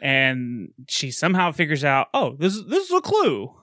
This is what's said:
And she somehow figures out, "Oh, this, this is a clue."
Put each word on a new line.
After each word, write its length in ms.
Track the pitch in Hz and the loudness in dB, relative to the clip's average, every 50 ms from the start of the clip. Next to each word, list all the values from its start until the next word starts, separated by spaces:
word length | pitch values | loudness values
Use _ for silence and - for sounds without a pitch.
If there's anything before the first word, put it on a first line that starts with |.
And 680 | - 139 135 135 135 131 127 127 123 120 123 113 92 - _ - 131 | -2 0 2 4 4 2 0 -2 -4 -6 -6 -8 -10 -12 _ -18 -12
she 240 | - - - 147 131 | -8 -6 -6 -6 -6
somehow 400 | 123 - 151 180 190 185 180 175 | -4 -2 0 2 2 2 2 0
figures 320 | 147 - 175 147 156 135 143 | 0 -2 -2 0 0 0 2
out, 240 | 143 135 135 - - - | 2 2 2 2 0 0
"Oh, 240 | 277 214 123 127 139 | -2 -2 -2 -2 0
this, 140 | 165 190 196 214 196 185 | -2 -2 -2 -2 -6 -2
this 160 | 269 381 381 349 | -2 -2 0 2
is 20 | 349 | 0
a 60 | 370 | 0
clue." 500 | 370 - 403 427 392 220 135 101 98 - - - | 2 2 2 2 4 2 0 -2 -6 -10 -14 -18